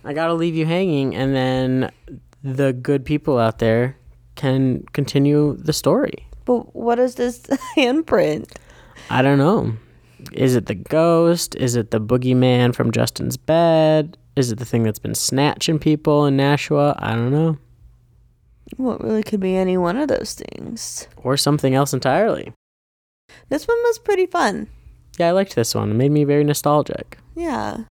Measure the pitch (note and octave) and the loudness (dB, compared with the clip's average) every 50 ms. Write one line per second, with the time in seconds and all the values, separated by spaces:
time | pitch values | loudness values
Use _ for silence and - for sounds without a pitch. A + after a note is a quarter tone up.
0 | - C3+ C#3+ D3+ E3 E3 E3+ E3 E3 F3 D#3+ D#3+ D#3 D#3+ E3+ F3+ G3 F#3 D#3 C#3 | -10 -8 -4 -2 -2 0 0 0 0 -2 0 -2 0 0 0 0 0 0 0 0
1 | C3+ C3 D#2 G2 C3 C3+ C3+ C3 C3 C3 C3 C3 C3 B2+ C3 C3 B2 - _ _ | 0 -2 -2 -2 -2 0 0 0 0 0 0 0 0 0 0 0 -2 -4 _ _
2 | _ - C3+ B2 _ _ _ _ C#3+ C#3 B2+ C3+ C#3 C3+ B2+ B2 B2 - C#3+ C#3 | _ -20 -20 -20 _ _ _ _ -10 -6 -2 0 0 0 0 -2 -2 -2 -2 -2
3 | B2 - D3 D3 - D#3+ C#3 A#2+ A2+ A2+ A2 - A#2 A2+ A2+ A#2 B2 C3 C3+ _ | 0 -2 -4 -2 0 0 0 2 2 0 0 0 0 2 2 2 0 -2 -4 _
4 | _ - - - _ - - - - C3+ C3 C3+ C3+ C3 B2 - - - - - | _ -20 -20 -20 _ -20 -12 -4 -2 0 0 2 2 0 0 -2 -6 -6 -4 -4
5 | C#3+ - - C#3+ C#3 C#3+ D3 D3 D3+ D3 C3 - - - D3 - - C#3 E3+ B3 | -4 0 0 2 2 4 4 4 2 2 -2 -2 -4 -4 -4 0 0 2 2 2
6 | D4 - - - - - - - - - B3 A#3 - - _ - A#3 A#3 A#3 A#3 | 0 -2 -6 -10 -16 -20 -20 -10 -2 -2 -2 -2 -2 -8 _ -6 -2 -2 0 2
7 | B3+ B3+ A#3+ - A#3+ B3 A#3+ - - - C#4 - - - - D#4+ C4+ A#3+ C4 D#4+ | 0 -2 0 -4 -4 -4 -4 -8 -4 -4 -4 -4 -4 -4 0 2 2 2 2 0
8 | D#4+ - - G#3 D#3 D3+ D3+ - - - - - - - - - - - - - | 0 2 2 2 2 2 0 -4 -8 -12 -18 -20 -20 -20 -20 -20 -20 -20 -20 -20
9 | - - - B2+ C3 C3+ C#3+ C#3 C#3 E3 G#3+ F#3+ A#2+ A2 A2 A2 - - _ - | -8 -2 0 2 4 4 4 4 4 4 2 2 0 -2 -6 -8 -12 -20 _ -20
10 | _ _ _ - - - - - C3 C3 B2+ A#2+ F#2 - A2 F2+ - - D3+ D#3 | _ _ _ -20 -20 -14 -2 0 2 2 2 2 0 -2 -8 -8 -6 -2 0 2
11 | E3 E3+ E3 E3 E3+ E3+ E3+ E3+ - - - - C3 B2 A#2 A#2+ G#2+ - A#2 A2 | 2 4 4 4 4 2 2 0 -2 -8 -4 -4 -2 0 0 -2 -2 0 -2 -2
12 | G#2+ G#2+ B2+ B2+ B2 B2+ B2+ B2+ B2+ B2+ B2 B2 B2 B2 B2 - A#2+ A#2+ A2 A2+ | 0 0 0 0 2 2 2 4 4 4 4 4 2 2 2 0 -2 0 2 0
13 | A#2 A2+ - - - - B2+ - _ - D#3+ E3 E3+ E3+ D#3+ D#3+ D#3+ D#3 D#3 D#3 | 0 0 -2 -6 -6 -6 -6 -6 _ 0 2 4 4 4 4 4 4 4 4 2
14 | D3+ D#3+ - _ _ _ _ - C3 A#2+ A2 A#2+ B2 - - A#2 A2+ A2 G#2 - | 0 -2 -10 _ _ _ _ -2 -2 0 -2 -6 -6 -2 0 0 0 0 -2 -4
15 | - A2 A2+ - - - C3+ C3 C#3+ D3+ - - - - E3 D3 - D#3 D3+ D3 | -8 -6 -6 -4 -4 -2 0 0 0 0 0 -2 -2 -2 -2 0 2 0 0 2
16 | - D#3 D3 D3 D3 C#3+ C#3 C3+ C#3 C#3 D3 C#3+ - - D3+ C#3+ C#3+ D3 - - | 2 2 2 4 4 2 2 2 4 2 2 0 0 0 0 2 2 2 0 -2
17 | - - A2+ A#2 A#2 B2 C#3 D3+ D#3+ E3 D#3 - _ _ _ _ - - _ _ | -4 -4 -2 -2 0 0 2 2 2 0 -2 -4 _ _ _ _ -20 -20 _ _
18 | _ _ _ _ _ _ _ _ _ _ _ _ _ - - - C4 B3 - - | _ _ _ _ _ _ _ _ _ _ _ _ _ -16 -8 -4 -4 -4 -4 -4
19 | - - A3 G#3+ G#3+ - G#3+ G3+ F#3+ F#3 F#3 F#3 F#3+ F#3 F#3 F#3 F3 E3+ F3+ C4 | -2 -2 -2 -2 -2 -2 -4 -2 -2 0 0 0 0 2 2 0 0 0 0 -2
20 | D4+ C4+ - - - - - - - - - - - - A#3 A3 - - - - | -2 -2 -2 -2 -4 -8 -12 -14 -14 -16 -14 -14 -14 -12 -12 -12 -12 -12 -12 -14
21 | - - - - - B2 C#3 C#3 - D3 D3 D3 - C3+ C3 C3+ C#3 C3+ C#3 B2+ | -14 -16 -20 -8 -2 -2 0 0 2 2 2 2 2 2 2 2 2 0 -2 -2
22 | - C3+ C3+ E3+ G#3+ A3+ D#3+ C#2 - - - _ _ _ _ _ _ _ _ _ | 0 0 2 2 2 0 -2 -4 -8 -14 -18 _ _ _ _ _ _ _ _ _
23 | _ _ _ _ _ _ - - - _ C4+ D4+ - - A#4 A#4 A#4 A#4+ A4+ - | _ _ _ _ _ _ -20 -20 -8 _ -6 -4 -2 -2 -2 0 2 0 -2 -2
24 | _ - G4+ F#4 F#4 F4+ - F4 D4+ G#3+ F#3+ - G#3+ - - - _ - - _ | _ 0 2 2 0 0 0 0 0 0 -2 -4 -10 -12 -16 -20 _ -20 -20 _
25 | _ _ - - E3+ E3+ F3 F#3+ G3 - - - A2+ - - A2+ G#2+ G#2 G#2+ A#2 | _ _ -4 0 0 2 2 2 0 0 0 -2 -2 0 -2 -2 -2 0 0 2
26 | C3 C#3+ D3+ D3+ D3 C#3 C#3+ D3 D3 D3 D3 - - D3 D3 D3+ C#3 - - - | 2 2 2 2 2 4 2 2 2 2 0 0 0 2 2 2 0 -2 -8 -10
27 | - - - - _ - - E4 E4+ E4 B3+ A3 - - - A3+ A3 _ | -12 -14 -18 -20 _ -16 -10 -6 -6 -4 -4 -4 -6 -6 -8 -10 -12 _